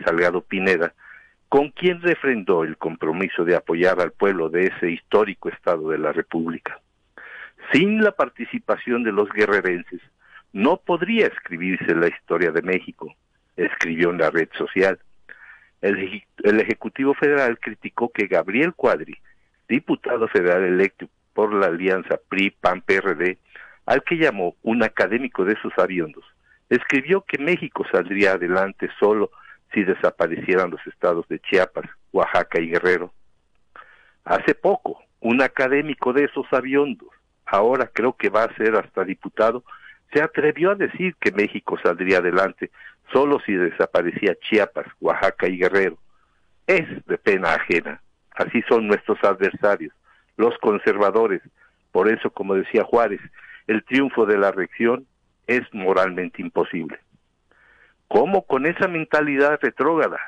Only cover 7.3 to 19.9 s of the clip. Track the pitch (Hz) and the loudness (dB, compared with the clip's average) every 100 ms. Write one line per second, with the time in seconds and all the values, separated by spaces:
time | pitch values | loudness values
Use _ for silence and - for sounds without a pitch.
7.3 | - - _ - 135 196 220 214 - 127 | -20 -20 _ -2 2 2 2 2 2 -4
8.3 | - 117 120 - 101 - 120 113 101 101 | -6 -10 -6 -4 -4 -2 -2 0 0 0
9.3 | 104 104 101 90 87 - 90 _ _ _ | 2 2 2 2 -2 -6 -20 _ _ _
10.3 | - _ 98 131 185 - 170 175 226 143 | -20 _ 0 2 2 -2 -2 0 2 0
11.3 | - - 82 92 82 - 82 85 - - | -2 -10 -6 -4 -2 0 2 2 0 -4
12.3 | 85 85 82 87 92 - - 78 - _ | 0 0 0 -2 -4 -6 -16 -18 -18 _
13.3 | _ _ - 87 - 85 82 87 87 78 | _ _ -6 -4 -4 -4 0 0 2 0
14.3 | 82 78 - 73 95 95 90 - - - | 0 -2 -6 -4 2 2 0 -10 -20 -20
15.3 | - - - _ _ 95 98 95 104 - | -20 -20 -20 _ _ -2 -2 -4 -10 -16
16.3 | - 104 107 107 110 110 - 135 139 147 | 0 2 4 2 -4 -6 -2 -2 0 2
17.3 | 147 127 117 117 107 - - 120 - 98 | 2 0 -2 -10 -12 -12 -6 -4 -2 0
18.3 | 90 87 117 170 - 123 82 78 - - | 0 0 0 0 0 0 0 -4 -16 -20
19.3 | _ _ _ - 127 - | _ _ _ -4 -2 -2